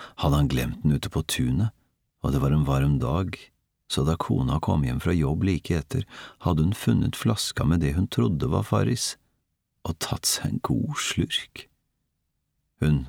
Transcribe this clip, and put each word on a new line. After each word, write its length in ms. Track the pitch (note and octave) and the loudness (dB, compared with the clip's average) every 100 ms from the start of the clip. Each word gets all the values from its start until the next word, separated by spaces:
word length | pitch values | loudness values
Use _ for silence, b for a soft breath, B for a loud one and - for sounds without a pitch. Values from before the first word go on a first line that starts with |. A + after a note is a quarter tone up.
| B B | B B
hadde 160 | D#2+ D2 | 2 4
han 120 | C#2 | 4
glemt 340 | B1+ A#1+ - D2+ | 2 -2 0 0
den 100 | C#2 | 0
ute 160 | - | 0
på 140 | D#2+ - | -4 -2
tunet, 480 | - B1+ C#2 A2 - _ _ _ _ | -2 0 2 0 -4 _ _ _ _
og 80 | - | -2
det 80 | C#2 | 2
var 160 | C#2 D2+ | 2 2
en 80 | |
varm 320 | C#2 C2+ C#2 C#2 | 2 2 2 2
dag, 340 | A#1+ D#2+ F#2 - - _ _ _ - | 0 -2 -4 -8 -16 _ _ _ -6
så 140 | - A2 | -2 0
da 80 | E2+ | 0
kona 460 | - - B1+ D2 | 0 0 0 0
kom 220 | - E2+ C2 | 0 0 0
hjem 140 | C2 | 0
fra 80 | F2+ | 0
jobb 320 | F2 C#2 D#2+ | 2 2 0
like 320 | F#2+ E2+ - E2+ | 0 0 0 -2
etter, 320 | - - - B B B - | -2 -6 -6 B B B 0
hadde 180 | D#2+ | 2
hun 140 | D#2+ G#2 | 2 0
funnet 420 | - A2+ - - | 2 2 0 -2
flaska 480 | A2+ A2 - - C#2+ | -2 -2 -4 -2 2
med 160 | E2+ | 2
det 80 | D2 D#2 | 2 0
hun 100 | - | 0
trodde 400 | - A#2 D2+ - | 0 0 0 0
var 160 | F#2 | 0
Farris, 540 | G#2 G#2 G2+ A#2+ - - _ _ _ _ _ _ | 0 0 0 -2 -4 -8 _ _ _ _ _ _
og 160 | - - | -8 -6
tatt 300 | - - - | -6 -4 -2
seg 180 | - - | -2 -2
en 160 | - | -2
god 320 | - - D#3 D3 | -2 -2 -2 -4
slurk. 640 | - - - - - - - _ _ _ _ _ _ _ _ _ _ - | -4 -2 -2 -2 -8 -18 -20 _ _ _ _ _ _ _ _ _ _ -2
Hun 220 | D2+ D2 | 2 2